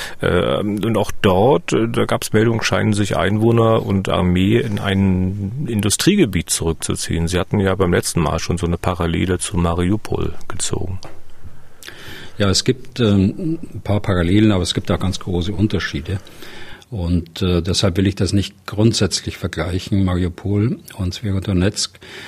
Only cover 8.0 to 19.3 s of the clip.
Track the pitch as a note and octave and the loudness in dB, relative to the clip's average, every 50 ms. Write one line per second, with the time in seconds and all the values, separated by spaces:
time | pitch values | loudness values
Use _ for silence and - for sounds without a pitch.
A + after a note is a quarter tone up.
8 | - - - F2 D#2+ D2 D#2 E2+ - - F2 E2+ F2 E2+ E2+ - - F#2 F2+ F2+ | 0 0 0 0 2 2 0 -2 -2 -2 -2 -2 0 -2 -2 -2 0 -2 -2 0
9 | E2+ E2 E2 F2 F#2 F2+ F2+ F2 - - - F2 E2+ E2+ E2+ F2 F2 F2+ G#2+ - | 0 0 0 0 0 0 0 -2 -2 -2 -2 0 0 0 0 0 0 0 0 -2
10 | - - E2+ F2 E2 D#2 - - - - G#2+ - - - - - F2+ E2+ F2+ F#2 | -2 -4 -4 -2 -2 -2 -2 -2 -2 -2 -2 -2 -2 -2 -2 -2 -2 -4 -4 -6
11 | - - - - - - - - - - - - - - - - - - - - | -8 -8 -8 -8 -8 -8 -8 -8 -8 -10 -10 -10 -12 -12 -14 -14 -16 -16 -16 -16
12 | - - - - - - - - G2+ G2 F#2 - - - B2+ - - - - - | -14 -14 -14 -12 -12 -10 -4 -2 0 2 2 2 2 0 0 -2 -4 -8 -2 2
13 | A#2+ G#2 G2+ G2 F#2+ G2+ - - G3 D#3 D#3+ - - - - G#2 - - G2+ G#2 | 2 4 6 4 4 2 2 -2 -4 -4 -4 -4 -6 -8 -10 -8 -4 -2 -2 0
14 | - - F#2+ F2 E2+ E2+ F#2+ G#2+ A2 G#2+ G2+ F2+ F2 - - - - - F2+ - | 0 0 2 2 2 4 4 4 6 4 4 2 0 -2 -2 -2 0 0 0 0
15 | - F#2 F#2+ - - - F2+ F2 E2 G2 - E2 G#2 A2 - F2 - - - D2 | 0 -2 -4 -4 -4 -4 -2 -2 -2 -2 0 0 0 2 0 0 -4 -4 -6 -6
16 | - - F#2+ G2+ - - - - - - - - - - - - - - A#2+ G2 | -6 -6 -6 -8 -8 -12 -18 -16 -16 -14 -14 -12 -12 -14 -14 -16 -16 -12 -8 -6
17 | E2+ E2+ F2+ E2+ D#2+ - - - F#2+ F2+ F2+ F2 E2 F#2 F2 - - G2 E2+ G2 | -2 0 0 0 0 -2 -6 -4 0 2 2 2 2 0 0 2 2 2 2 2
18 | F#2+ G2 G2 - G2+ F2 G2+ G2 F#2 - - _ _ - - G#2 A2 A#2 A2 - | 2 2 2 0 0 0 0 0 -2 -2 -6 _ _ -6 0 2 4 4 4 2
19 | G2+ F2 - - - - | 0 0 -2 -4 -6 -6